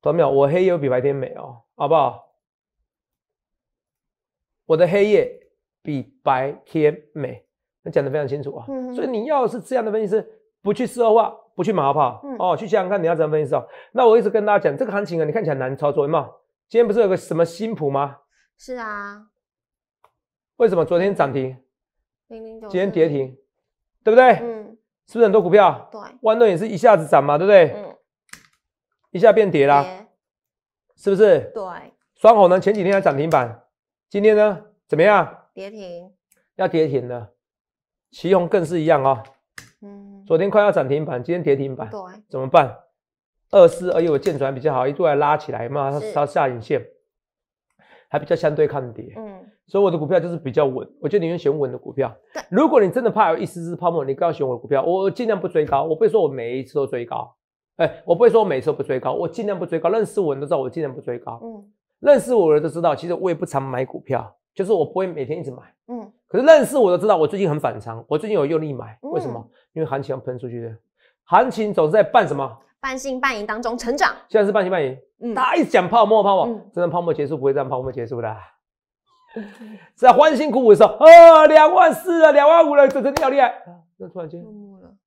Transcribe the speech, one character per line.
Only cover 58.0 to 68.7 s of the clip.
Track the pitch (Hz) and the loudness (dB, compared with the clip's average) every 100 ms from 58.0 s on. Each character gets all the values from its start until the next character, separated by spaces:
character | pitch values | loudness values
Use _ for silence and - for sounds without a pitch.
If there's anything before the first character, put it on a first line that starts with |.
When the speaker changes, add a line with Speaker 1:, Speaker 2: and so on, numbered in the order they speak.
Speaker 1:
我 | - | -4
不 | 170 | 2
会 | 233 | 4
说 | 220 | 4
我 | |
每 | 202 131 | 0 -2
次 | 147 | -4
都 | |
不 | 135 | -6
追 | 135 131 | -6 -6
高， | 127 | -4
我 | - 170 | -6 -6
尽 | - 208 | -8 -8
量 | 185 | -8
不 | |
追 | 175 165 | -6 -4
高。 | 165 | -2
认 | 220 | -2
识 | 208 - | -4 -4
我 | 165 | -4
的 | 135 | -4
人 | |
都 | 143 | -4
知 | |
道 | 160 | -4
我 | 131 | -4
尽 | 165 | -8
量 | 147 | -8
不 | - | -8
追 | 139 117 | -12 -12
高。 | - 117 | -12 -16
Speaker 2:
嗯。 | 226 214 - _ _ _ | -18 -20 -20 _ _ _
Speaker 1:
认 | 285 269 | 2 2
识 | 233 | 2
我 | 240 165 | 0 2
的 | |
人 | 147 | 2
都 | 156 | 0
知 | 156 | -4
道， | 165 135 | -2 -4
其 | 170 | -6
实 | |
我 | 170 185 | -6 -4
也 | |
不 | 165 180 | -4 -6
常 | 139 | -6
买 | 135 127 | -6 -8
股 | 131 - | -8 -12
票， | - 127 - _ _ | -8 -8 -8 _ _
就 | - | -10
是 | 190 | -4
我 | 196 | -2
不 | 151 | -2
会 | 175 185 | -4 -8
每 | 156 | -8
天 | 135 165 | -10 -10
一 | |
直 | 139 | -12
买。 | 123 _ _ _ | -16 _ _ _
Speaker 2:
嗯。 | 240 202 _ _ | -16 -16 _ _
Speaker 1:
可 | 196 | 0
是 | |
认 | 277 311 233 | 4 4 4
识 | 269 | 0
我 | 202 | 0
的 | 175 | 0
知 | 208 | 0
道， | 180 | 0
我 | |
最 | 151 196 | 0 -2
近 | 185 | -4
很 | 147 | -4
反 | 135 107 | -6 -8
常， | 117 113 - | -14 -16 -6
我 | 156 | -6
最 | 214 | -4
近 | 202 | -4
有 | |
用 | 143 160 | -2 -4
力 | 156 | -6